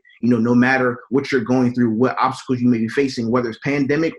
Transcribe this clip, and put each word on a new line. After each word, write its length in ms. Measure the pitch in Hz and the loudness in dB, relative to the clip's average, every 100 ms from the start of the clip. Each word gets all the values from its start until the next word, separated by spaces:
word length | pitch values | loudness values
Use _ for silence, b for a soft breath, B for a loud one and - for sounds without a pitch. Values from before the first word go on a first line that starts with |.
| _ b | _ b
You 80 | 117 | 0
know, 80 | 120 | 2
no 160 | 113 123 | 4 4
matter 420 | 123 131 127 120 - | 4 2 0 -4 -2
what 220 | 131 139 | -2 0
you're 100 | 135 | -2
going 300 | 110 127 120 | 0 0 0
through, 180 | 123 117 | 0 0
what 240 | 110 127 - | 2 0 0
obstacles 440 | 127 131 - 127 | -2 -4 -6 0
you 60 | 123 | 0
may 120 | 117 | 0
be 80 | 113 | 0
facing, 420 | 139 135 127 113 | -2 -2 -2 -2
whether 200 | 127 120 | -2 -2
it's 100 | 107 | -4
pandemic 500 | 135 143 135 143 160 | -4 -2 0 0 -2